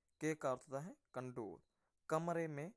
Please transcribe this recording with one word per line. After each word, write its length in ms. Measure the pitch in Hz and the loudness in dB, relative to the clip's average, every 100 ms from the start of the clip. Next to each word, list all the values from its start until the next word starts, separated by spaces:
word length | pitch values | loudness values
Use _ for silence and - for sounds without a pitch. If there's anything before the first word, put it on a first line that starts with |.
| _ - | _ -2
के 160 | 156 156 | 0 2
का 160 | 143 | 2
अर्थ 180 | 127 - | 2 0
होता 100 | 135 | -4
है 160 | 175 294 _ | -4 -10 _
कंडोर, 500 | 127 127 123 104 80 _ _ _ _ - | -6 -4 -4 -6 -6 _ _ _ _ 0
कमरे 380 | 160 170 170 160 | 2 2 2 0
में 260 | 143 165 | -2 -6